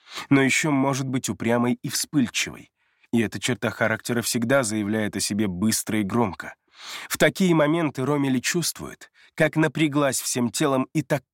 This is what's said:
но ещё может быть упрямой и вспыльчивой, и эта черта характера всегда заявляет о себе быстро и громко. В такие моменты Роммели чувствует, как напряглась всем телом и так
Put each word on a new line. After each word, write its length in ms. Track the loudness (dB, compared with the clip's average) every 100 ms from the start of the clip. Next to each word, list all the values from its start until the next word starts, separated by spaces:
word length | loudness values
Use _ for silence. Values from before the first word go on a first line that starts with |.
| -18 -12 2
но 100 | 4
ещё 300 | 4 2 0
может 380 | 0 0 0 -2
быть 200 | -4 -4
упрямой 460 | -4 0 2 2 -2
и 60 | -4
вспыльчивой, 840 | -6 -2 0 0 -2 -6 -8 -20 _ _ _ -2
и 80 | 0
эта 200 | 0 -2
черта 300 | -4 -2 -2
характера 520 | 0 0 0 -2 -2
всегда 400 | -2 -2 2 2
заявляет 540 | 2 -2 -2 -2 -2 -4
о 40 |
себе 280 | -4 0 -2
быстро 500 | 0 0 0 -2 -2
и 60 |
громко. 500 | 0 0 0 -2 -14 -16 _ -20 -16 -14 -8
В 100 | 2
такие 340 | 2 4 2
моменты 520 | 4 4 2 0 -2
Роммели 340 | -2 0 2 0
чувствует, 720 | 0 -2 -2 -6 -12 -14 -20 _ -14
как 220 | 0 0 2
напряглась 640 | 0 2 0 2 2 0
всем 300 | -4 -2 -2
телом 360 | 0 0 2 0
и 100 | -4
так 220 | -2 -2 _